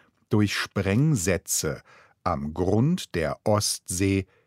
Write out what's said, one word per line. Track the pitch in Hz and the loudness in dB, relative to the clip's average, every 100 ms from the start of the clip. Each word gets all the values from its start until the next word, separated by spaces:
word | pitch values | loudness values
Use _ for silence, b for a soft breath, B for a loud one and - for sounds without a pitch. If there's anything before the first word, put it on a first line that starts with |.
| b b - | b b -2
durch | 107 104 - | 2 2 0
Sprengsätze | - - 95 107 156 123 87 82 - - 78 67 - b b b | -6 -4 0 2 2 2 0 -2 -2 -4 -4 -6 -12 b b b
am | 92 73 73 80 | -4 -4 -4 -2
Grund | 90 107 143 180 - | 2 4 2 0 -4
der | 87 76 - | -4 -4 -2
Ostsee | - 104 - - - 90 98 98 - b | 0 0 0 -4 -6 -2 0 0 -2 b